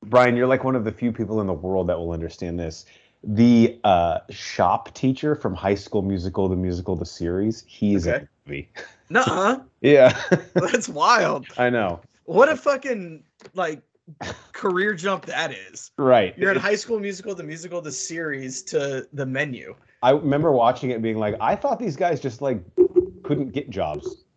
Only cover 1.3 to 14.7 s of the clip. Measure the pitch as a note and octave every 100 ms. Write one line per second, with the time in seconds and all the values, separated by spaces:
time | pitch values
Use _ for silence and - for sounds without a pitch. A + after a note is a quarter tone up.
1.3 | A2 G2+ E2+ F2+ F#2+ F2+ E2+ E2+ E2+ E2
2.3 | - F2+ E2+ E2 D#2 - _ _ _ -
3.3 | G#2+ A#2 A#2+ A2+ A#2+ - F2+ E2+ E2 -
4.3 | - - - F#2 G#2+ - - C3 C3 D3+
5.3 | D3 A2+ F2+ G2 G2+ - G#2+ F#2+ G2 F2+
6.3 | F#2+ F#2+ F#2 F#2 F2 F2+ F2+ E2+ - E2+
7.3 | F2+ G#2+ A2+ - - G#2 G2+ F2 - -
8.3 | _ - C#3+ - - - _ _ G3+ B3+
9.3 | - G3 C4 - _ C3+ C#3+ B2+ - -
10.3 | D#3 - - F3+ B3 - D#3 E3+ A#3 E3
11.3 | D3+ - - B2 A#2+ G2+ F2 - _ -
12.3 | F3 C#4 D#4 D4 C#4 C4+ A#3 F3 D#3+ _
13.3 | _ - F#3 F3 D3+ _ _ _ D3+ -
14.3 | - - - G3+